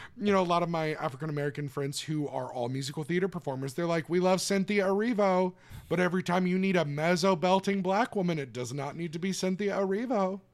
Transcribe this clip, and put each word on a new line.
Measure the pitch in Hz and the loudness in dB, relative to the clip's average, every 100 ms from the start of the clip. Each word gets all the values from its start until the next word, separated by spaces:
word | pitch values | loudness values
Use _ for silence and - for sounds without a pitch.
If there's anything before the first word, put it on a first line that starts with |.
| - - | -16 -4
you | 208 | 0
know, | 196 | 2
a | |
lot | 175 170 | 4 2
of | 170 | 2
my | 165 156 | 0 -2
African-American | 147 151 127 156 147 143 147 143 | -2 -4 -4 -6 -4 -4 -4 -6
friends | - 143 147 | -6 -6 -6
who | - 156 143 | -4 -4 -4
are | 131 127 | -4 -6
all | 123 120 | -4 -4
musical | 131 135 151 | -4 -6 -8
theater | 151 175 185 | -4 0 0
performers, | 175 147 131 135 | -2 -6 -4 -4
they're | 131 170 | -2 0
like, | 165 151 | 0 0
"We | 175 | 2
love | 185 185 | 4 4
Cynthia | - 196 190 208 196 | 2 0 2 2 2
Erivo, | 196 226 208 202 185 185 - - - - | 2 2 2 4 4 2 -4 -16 -18 -2
but | 170 | 0
every | 180 180 | 2 0
time | 175 180 180 | 2 2 2
you | 185 | 2
need | 190 175 | 4 2
a | |
mezzo | 151 143 160 180 190 | 2 0 2 4 4
belting | 180 180 190 190 196 | 4 4 2 2 0
black | 185 196 247 | 0 0 0
woman, | 202 175 160 | 0 0 0
it | 135 | -4
does | 113 123 | -6 -6
not | 139 139 147 | -6 -6 -6
need | 170 | -8
to | 165 | -4
be | 190 | -4
Cynthia | 180 185 185 202 190 | -2 -2 0 0 0
Erivo." | 190 196 247 226 185 190 - | 0 0 0 0 0 -4 -12